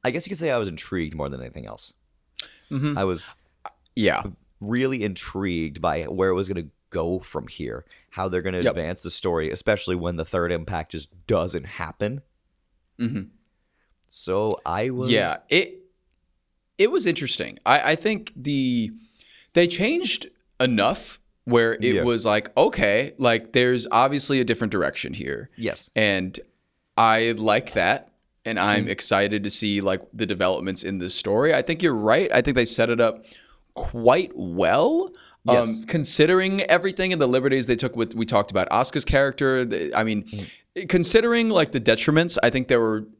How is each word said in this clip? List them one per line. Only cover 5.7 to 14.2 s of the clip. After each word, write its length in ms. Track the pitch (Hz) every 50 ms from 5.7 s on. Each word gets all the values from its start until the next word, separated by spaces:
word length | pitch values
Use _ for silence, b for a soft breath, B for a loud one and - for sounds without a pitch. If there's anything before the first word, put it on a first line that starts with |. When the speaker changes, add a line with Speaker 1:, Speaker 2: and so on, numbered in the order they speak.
| 71 -
Speaker 1:
by 240 | 82 85 73 76 82
where 260 | - - 92 95 95
it 40 | 92
was 140 | 92 98 90
gonna 180 | 101 87 82 73 _ _ _ _
go 280 | - 90 80 85 90 92
from 280 | - - - - - -
here, 360 | - - 76 62 55 62 - b b b b b
how 180 | - - 95 95
they're 140 | 90 90 85
gonna 160 | 95 92 90
Speaker 2:
Yep. 160 | 87 - -
Speaker 1:
advance 240 | 87 80 80 87 - -
the 80 | 92
story, 400 | - - - 98 85 82 78 78
especially 460 | - 92 - - 107 101 - - 92
when 200 | 90 85 87 87
the 80 | 80 80
third 280 | - - 92 85 87 87
impact 400 | 85 82 - 92 82 80 _ -
just 340 | 82 76 - _ - -
doesn't 380 | - 113 92 - 92 - 87 -
happen. 560 | - - - 87 78 80 _ 104 107 127 139 - _ _ _ _ _ _ _ _ _ _ _ _ _ _ -
Speaker 2:
Mm-hmm. 220 | 120 117 127 104 95 - _ _ _ _ _ _ _ _ _ _ _ _ _ _ - _
Speaker 1:
So 420 | - -